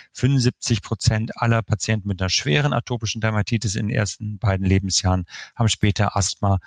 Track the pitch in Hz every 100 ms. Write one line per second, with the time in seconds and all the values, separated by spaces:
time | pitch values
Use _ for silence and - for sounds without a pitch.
0 | - - 127 139 120 - - 113 - 110
1 | - 110 110 - 117 113 - 101 - 110
2 | 101 92 92 - 147 147 143 135 - 120
3 | 110 113 110 107 - 113 104 107 104 113
4 | 101 - 107 101 104 95 95 95 95 -
5 | 92 92 87 - - - 110 - 104 -
6 | 101 101 92 - 101 95